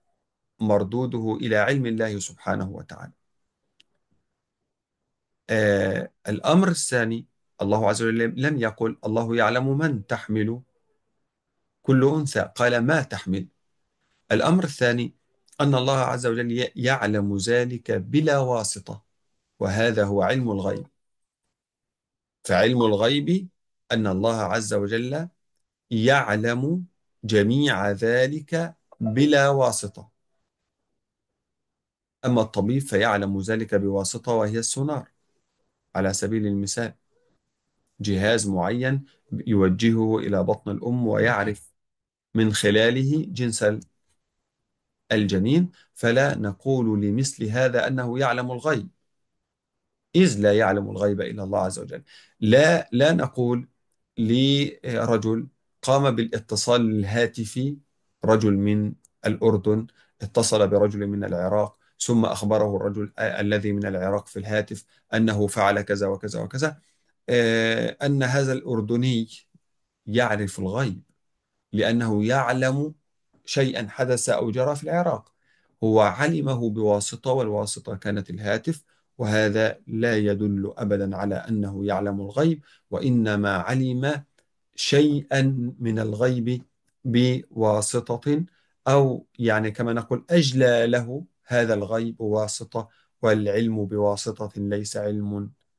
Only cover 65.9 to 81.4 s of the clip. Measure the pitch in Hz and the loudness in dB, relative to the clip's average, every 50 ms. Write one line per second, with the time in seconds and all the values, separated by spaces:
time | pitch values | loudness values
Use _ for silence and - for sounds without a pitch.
65.9 | 104 101 101 98 98 95 - 107 110 110 110 107 - 131 151 151 147 - _ _ | -2 -2 -2 -2 -2 -4 -6 -8 -8 -8 -8 -8 -6 -4 -4 -4 -4 -8 _ _
66.9 | _ _ _ _ _ _ _ - 120 120 117 113 113 113 113 113 113 113 117 113 | _ _ _ _ _ _ _ 0 2 2 4 4 2 2 2 2 0 0 -2 -4
67.9 | - - - 143 143 139 131 123 131 139 139 135 131 127 - 123 123 113 107 104 | -4 -4 -2 0 0 2 0 0 2 0 0 0 -2 -4 -4 -4 -4 -4 -2 0
68.9 | 120 120 127 131 127 113 113 113 - - - _ _ _ _ _ _ _ _ _ | 0 0 0 2 0 0 -2 -4 -8 -16 -20 _ _ _ _ _ _ _ _ _
69.9 | _ _ _ 110 104 120 123 113 107 104 104 95 - - 98 92 98 123 135 113 | _ _ _ -2 0 2 2 2 2 0 -2 -4 -6 -6 -6 -4 -4 -2 -2 -4
70.9 | 90 - - _ _ _ _ _ _ _ _ _ _ _ _ _ - 104 98 104 | -4 -6 -12 _ _ _ _ _ _ _ _ _ _ _ _ _ -4 -2 0 0
71.9 | 117 117 117 113 107 104 104 113 127 139 127 120 127 127 131 131 131 143 147 156 | 0 0 0 0 0 0 0 2 0 0 0 0 0 0 0 0 0 -2 -4 -6
72.9 | 156 _ _ _ _ _ _ _ _ _ _ - - 139 135 131 - - 117 98 | -8 _ _ _ _ _ _ _ _ _ _ -6 -2 0 0 0 0 -4 -6 -8
73.9 | - - 135 123 123 120 - - 117 - 113 113 107 123 127 139 147 143 147 151 | -6 -4 -2 0 0 0 0 0 0 0 -2 -2 -2 -2 -2 -2 -2 -4 -4 -4
74.9 | 160 175 175 175 131 107 - _ _ _ _ _ _ _ _ _ _ _ 113 110 | -2 0 0 0 -2 -4 -6 _ _ _ _ _ _ _ _ _ _ _ 0 4
75.9 | 110 110 104 101 92 117 143 156 170 156 143 135 131 120 120 113 104 110 107 104 | 6 6 6 4 4 2 0 0 0 0 0 -2 -2 -2 -2 -2 -2 0 2 2
76.9 | 104 104 101 - - 113 - 135 127 131 120 110 104 104 104 101 - - - - | 2 2 0 -4 -8 -6 -4 -2 0 0 0 -2 -2 -4 -4 -4 -6 -8 -10 -10
77.9 | 104 95 - 104 104 101 95 - 90 98 104 101 104 113 - 160 165 156 - _ | -10 -8 -6 -4 -4 -4 -6 -6 -10 -6 -4 -2 -2 -2 -2 -4 -6 -6 -10 _
78.9 | _ _ _ _ _ - 120 107 107 107 107 104 101 110 110 110 - - _ - | _ _ _ _ _ -6 -2 0 2 2 2 2 2 2 2 0 0 -4 _ -8
79.9 | 113 110 113 117 113 107 104 101 101 101 107 104 101 98 98 101 - - 117 101 | -4 -2 0 0 2 2 2 2 0 0 0 -2 -2 -2 -4 -6 -6 -6 -4 -2
80.9 | 101 98 98 98 95 92 101 101 98 - | -2 -2 -2 -2 -4 -4 -4 -4 -4 -4